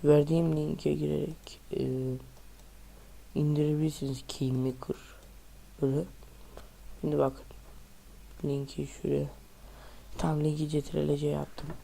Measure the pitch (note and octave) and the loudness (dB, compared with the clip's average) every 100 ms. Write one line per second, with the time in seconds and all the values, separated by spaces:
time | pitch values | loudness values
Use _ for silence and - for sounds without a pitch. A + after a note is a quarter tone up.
0 | D3 D3 D3 E3 E3 D#3 D3+ D3+ D3 D3+ | 10 10 10 6 6 4 0 0 2 2
1 | D3+ D3+ D3 D#3+ - - - - C3 C3 | 2 2 0 -6 -12 -18 -8 -2 0 0
2 | B2+ B2+ B2 - - - - - - - | -2 -4 -8 -18 -20 -18 -20 -18 -20 -20
3 | - - - - D3 D3 D3+ D3+ D#3 D3+ | -18 -18 -6 2 4 4 4 4 2 0
4 | C#3 C3+ - - C3 B2+ B2+ B2+ - - | -4 -4 -6 -2 0 2 2 -2 -6 -8
5 | - - - - - - - - C#3 C3+ | -8 -18 -18 -20 -20 -20 -20 0 2 2
6 | F#3 - - - - - - - - - | 0 -8 -18 -18 -16 -16 -16 -18 -14 -4
7 | D#3 D3 C#3 C3 - - - - - - | 0 4 2 2 -14 -16 -16 -18 -18 -20
8 | - - - - D3+ C#3 C#3 - C#3+ - | -20 -20 -18 -6 -2 -2 -4 -6 -8 -4
9 | - C#3+ C#3+ - - - - - - - | 0 0 0 -6 -20 -20 -20 -18 -18 -18
10 | - - E3 D3+ D3+ D3+ D#3 D3+ C#3+ D#3 | -14 -2 0 2 2 2 0 0 0 0
11 | D3 C#3+ D3 D3 C#3+ - D3 - | 2 2 2 0 -2 -6 -8 -8